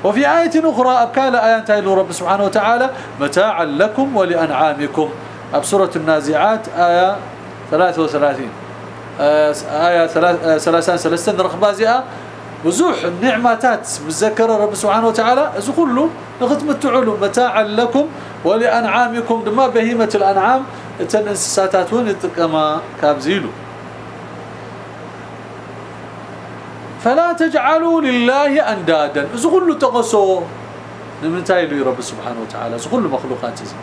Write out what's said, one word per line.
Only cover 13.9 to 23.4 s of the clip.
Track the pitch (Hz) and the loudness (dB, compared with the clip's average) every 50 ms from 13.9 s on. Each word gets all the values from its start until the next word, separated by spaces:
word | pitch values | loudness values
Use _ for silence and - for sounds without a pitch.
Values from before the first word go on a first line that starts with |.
| - - 147 | -10 -8 -6
مذكرة | 156 156 156 202 220 214 220 226 226 220 | -6 -2 0 0 0 2 2 2 2 4
رب | 208 208 208 208 | 2 2 0 -2
سبحانه | - - 208 196 226 233 226 | -2 0 2 2 4 2 2
وتعالى، | 220 233 220 233 254 269 302 277 - 196 | 2 2 2 4 4 2 2 0 -2 -4
إذا | 202 254 - | -4 -2 0
كله | 330 330 277 240 254 311 330 - - - - - - | 2 2 2 2 2 0 0 -2 -6 -14 -16 -6 -2
نختم | 247 254 294 285 285 302 | 0 0 0 0 0 -2
التعلم: | 269 - - 262 233 262 247 220 214 196 | -2 0 0 2 2 4 2 2 0 0
"متاعا | 196 202 190 240 247 240 190 214 | -2 0 2 2 2 2 2 2
لكم | 214 208 208 220 240 233 233 277 294 320 - - - - - - - | 0 2 2 0 0 2 2 0 0 0 -4 -12 -14 -14 -14 -4 0
ولأنعامكم"، | 165 202 226 233 226 214 233 233 208 190 233 247 233 226 240 233 - 233 220 202 | 0 2 2 2 2 2 2 2 2 2 2 2 0 0 -4 -2 0 -2 0 0
دما | 208 208 254 269 | 0 2 2 2
بهيمة | 254 247 233 226 233 240 226 220 214 214 | 4 4 2 2 2 2 0 0 2 2
الأنعام، | 202 196 196 196 196 190 226 254 269 269 - - - - - - - 175 - | 2 2 4 4 4 4 4 2 2 0 -6 -12 -14 -14 -14 -8 -8 -4 0
تن | - 214 214 208 | 0 0 0 0
انسساتات | 202 190 - - - 196 190 185 190 185 180 175 | -2 -4 -4 -2 0 0 0 2 2 0 0 2
وين | 214 240 240 214 | 0 -2 0 0
يتقما | 196 190 - 170 - 175 170 165 156 156 156 151 151 170 - - - - | -2 -2 -4 -4 -2 0 0 0 2 0 0 0 0 -2 -6 -10 -6 0
كابزيلو. | - 147 147 135 131 151 190 196 | 2 2 2 2 0 0 0 0